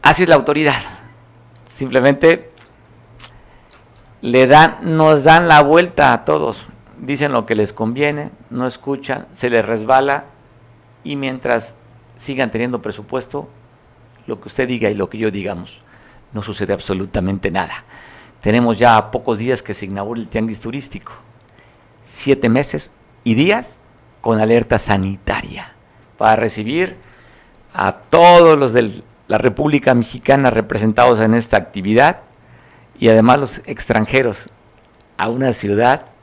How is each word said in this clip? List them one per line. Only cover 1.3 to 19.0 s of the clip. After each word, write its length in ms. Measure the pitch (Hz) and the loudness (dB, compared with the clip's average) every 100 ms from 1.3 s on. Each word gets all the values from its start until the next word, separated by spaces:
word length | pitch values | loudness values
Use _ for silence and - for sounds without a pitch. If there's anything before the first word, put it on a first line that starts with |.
| _ _ _ _ | _ _ _ _
simplemente 840 | - 135 127 131 139 165 165 - _ _ _ _ _ _ - - - _ _ _ _ _ _ _ _ | -12 -2 0 2 2 2 0 -4 _ _ _ _ _ _ -20 -20 -20 _ _ _ _ _ _ _ _
le 260 | - 123 131 | -2 2 6
dan, 320 | 147 160 - | 6 6 2
nos 420 | 180 160 156 151 | -4 2 4 4
dan 240 | 139 165 170 | 4 4 6
la 120 | 151 | 4
vuelta 500 | 143 160 175 - 143 | 6 4 2 2 2
a 120 | 117 | 2
todos, 440 | - 76 - - - - - - | -2 -2 -4 -8 -16 -20 -20 -18
dicen 340 | - 139 143 | -10 -6 -2
lo 120 | 123 | -4
que 120 | 107 110 | -2 -4
les 160 | 104 | -4
conviene, 580 | - 113 123 147 147 151 - _ | -4 -8 -2 -4 -4 -10 -16 _
no 180 | 123 127 | -8 -8
escuchan, 580 | - - 139 139 131 - | -8 -10 -10 -8 -10 -12
se 180 | - 123 | -8 -2
les 160 | 117 107 | 0 0
resbala, 600 | 113 107 131 139 139 - _ _ _ _ _ _ _ | -4 0 0 2 -4 -8 _ _ _ _ _ _ _
y 140 | - 143 | -12 -8
mientras 580 | 135 131 127 117 - - _ _ _ _ | -8 -8 -4 -4 -4 -20 _ _ _ _
sigan 360 | - 131 123 | -12 -6 -4
teniendo 280 | 110 123 120 | -4 -6 -6
presupuesto, 720 | 107 104 104 131 123 143 - _ _ _ _ _ _ _ - | -10 -12 -10 -10 -8 -12 -14 _ _ _ _ _ _ _ -14
lo 120 | 113 | -14
que 60 | - | -12
usted 220 | - 127 | -8 -6
diga 200 | 123 110 | -2 -4
y 60 | |
lo 160 | 104 95 | -4 -8
que 80 | 110 | -6
yo 140 | 110 | -6
digamos, 500 | 101 95 90 90 - _ _ _ - _ | -6 -10 -10 -14 -20 _ _ _ -20 _
no 120 | 107 | -12
sucede 280 | 104 98 95 | -12 -8 -6
absolutamente 800 | 98 - 95 95 107 92 95 - | -6 -4 -8 -6 -4 -4 -4 -6
nada. 340 | 90 87 - _ - - - - _ | -6 -8 -12 _ -20 -20 -20 -20 _
Tenemos 380 | - 113 120 104 | 0 0 0 2
ya 180 | 120 | 4
a 140 | 110 | 4